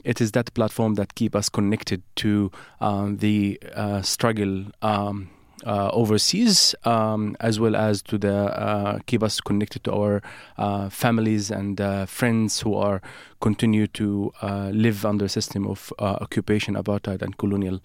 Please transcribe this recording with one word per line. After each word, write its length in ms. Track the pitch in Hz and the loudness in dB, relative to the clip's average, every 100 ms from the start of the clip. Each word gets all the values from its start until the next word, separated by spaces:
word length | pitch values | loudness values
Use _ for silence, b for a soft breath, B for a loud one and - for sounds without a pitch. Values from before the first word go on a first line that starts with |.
| - | -2
it 160 | 120 | 0
is 100 | 110 | 2
that 220 | 123 117 | 0 0
platform 400 | - 110 - 113 104 | 0 0 2 0 2
that 200 | 98 - | -2 -2
keep 200 | 110 104 | 0 0
us 140 | - | 0
connected 520 | - 101 107 - 92 - - | 0 0 0 -2 -6 -6 -4
to, 340 | 107 101 98 B B B | 0 2 0 B B B
uh, 300 | 110 101 101 | -2 0 -2
the, 480 | 104 104 104 101 95 - - | 0 2 2 2 -2 -8 -6
uh, 260 | 104 101 | -4 -2
struggle, 640 | 95 - 120 110 98 95 101 - | -2 0 0 2 0 -2 -6 -4
um, 500 | 107 104 101 101 92 b b b | 0 0 0 -6 -10 b b b
uh, 280 | 117 104 98 | -2 0 2
overseas, 800 | 113 110 107 - 180 233 185 - - - | 2 4 4 2 4 4 6 4 2 2
um, 520 | 113 110 107 104 - | 2 2 0 -2 -2
as 200 | 117 107 | 0 2
well 160 | 113 104 | 2 4
as 260 | 110 104 | 2 0
to 160 | - 107 | -2 0
the, 160 | 101 | 2
uh, 640 | 101 101 - 107 104 101 101 - | 2 0 0 -2 0 -2 -4 0
keep 160 | 117 | 2
us 180 | 107 - | 2 -2
connected 440 | - 101 104 - | -2 0 -2 -4
to 100 | - | -4
our, 300 | 101 104 101 - B B B | 0 2 0 -4 B B B
uh, 320 | 101 101 98 | -2 -2 -4
families 640 | - 123 117 110 107 101 | 0 2 4 4 2 0
and, 280 | 101 101 98 | -4 -4 -2
uh, 280 | 101 98 95 | -2 -2 -4
friends 540 | - 123 113 107 - | 0 2 2 0 -2
who 120 | 110 | -2
are 260 | 101 101 95 - B B B | 0 0 0 -4 B B B
continue 440 | 113 101 113 107 104 | -2 2 2 2 2
to, 460 | - 107 101 101 - | 0 -2 0 -2 -4
uh, 300 | 104 101 98 | -6 -4 -2
live 320 | 107 113 101 107 | 2 2 2 0
under 200 | 104 98 | 0 0
a 40 | |
system 380 | - - 98 98 | -2 -4 -4 -4
of, 260 | 98 - - | -6 -10 -6
uh, 180 | 101 101 | -4 -2
occupation, 540 | - - - 107 - | -4 -4 0 0 0
apartheid, 480 | 101 95 104 - 95 | -4 -2 -2 -2 -4
and 160 | 98 95 | -6 -4
colonial, 420 | 104 101 95 92 | -2 0 -2 -4